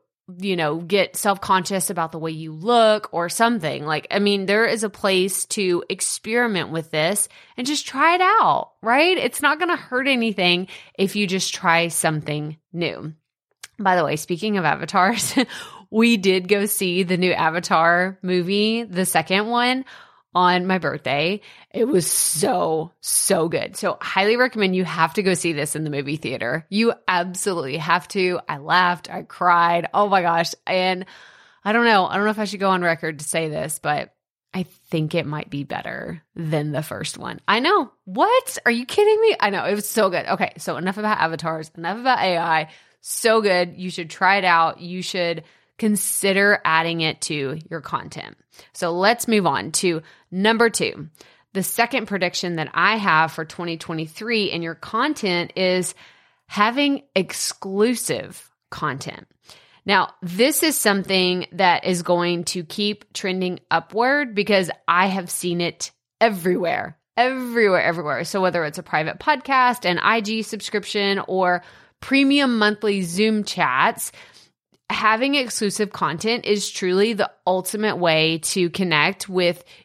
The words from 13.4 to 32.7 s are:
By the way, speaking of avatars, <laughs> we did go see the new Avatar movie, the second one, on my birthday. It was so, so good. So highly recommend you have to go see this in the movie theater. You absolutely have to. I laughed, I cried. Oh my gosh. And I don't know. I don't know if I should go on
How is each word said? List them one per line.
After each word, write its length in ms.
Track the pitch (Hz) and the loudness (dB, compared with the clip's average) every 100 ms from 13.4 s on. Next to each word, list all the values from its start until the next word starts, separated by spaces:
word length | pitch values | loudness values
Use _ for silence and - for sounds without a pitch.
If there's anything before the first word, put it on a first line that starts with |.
| _ _ - _ | _ _ -20 _
By 180 | 196 185 | 0 2
the 80 | |
way, 120 | 151 156 | 2 -2
speaking 420 | - 175 214 202 | -4 -6 -2 0
of 60 | |
avatars, 720 | 160 151 156 196 185 233 - - 240 - | 0 -2 -2 2 2 0 -2 -2 -2 -4
<laughs> 280 | - - - | -16 -20 -6
we 260 | 214 233 233 | 2 4 4
did 320 | 190 185 180 | 4 2 2
go 160 | 202 | 0
see 400 | 202 - 190 175 | 0 -2 -2 0
the 140 | 180 180 | 0 0
new 140 | 185 | 2
Avatar 880 | - 160 165 170 175 165 175 185 190 | 2 0 0 0 2 4 4 0 -4
movie, 640 | 185 180 175 202 214 226 | -2 -2 0 0 0 0
the 220 | 233 180 | -4 -4
second 420 | 185 175 160 190 214 | 0 0 0 0 0
one, 380 | 240 247 254 269 - - _ _ | 0 0 0 -4 -16 -20 _ _
on 320 | 175 180 180 180 | 2 4 4 2
my 100 | 185 | 0
birthday. 640 | 160 139 - 139 160 202 - - - | 0 -4 -2 0 0 -2 -8 -20 -12
It 140 | - 240 | -2 2
was 200 | 196 160 | 2 2
so, 840 | - - - 202 180 170 160 165 _ | 0 0 0 0 0 0 -2 -4 _
so 480 | - - - 190 165 | -4 -2 2 2 2
good. 260 | 156 - - | -2 -4 -4
So 200 | 196 - | -4 -4
highly 340 | - - 202 240 | -4 0 2 4
recommend 400 | 254 220 190 185 | 2 2 0 0
you 80 | |
have 300 | 175 160 160 | -2 0 0
to 80 | - | 2
go 100 | 185 | 0
see 220 | 175 170 | 2 0
this 220 | 147 151 156 | -2 -4 -4
in 80 | |
the 60 | 156 | -4
movie 260 | 143 139 156 | -4 -4 -6
theater. 500 | 120 123 117 151 156 | -6 -6 -4 -6 -4
You 240 | 196 226 - - | 0 0 0 -2
absolutely 680 | 180 180 180 208 175 135 156 | -2 -2 -4 -4 -4 -4 -6
have 280 | 156 175 175 | 0 0 0
to. 320 | 202 180 180 - | -2 0 -2 -6
I 120 | 143 | -10
laughed, 500 | 151 175 180 175 - | 0 2 4 0 -4
I 120 | 160 | -8
cried. 640 | 156 - 180 175 170 170 165 | -10 0 4 6 6 2 0
Oh 140 | - 208 | 0 2
my 120 | 190 | 4
gosh. 320 | 175 170 165 - - | 2 0 0 -4 -2
And 400 | 185 185 180 185 - - - - _ | 0 0 -2 -6 -16 -20 -20 -20 _
I 80 | 196 | 0
don't 140 | 220 233 | 2 6
know. 180 | 208 | 4
I 120 | 180 185 | 4 0
don't 80 | |
know 80 | 208 | 0
if 60 | 214 | 0
I 60 | |
should 160 | 208 190 | -4 -2
go 80 | |
on 140 | 196 | 0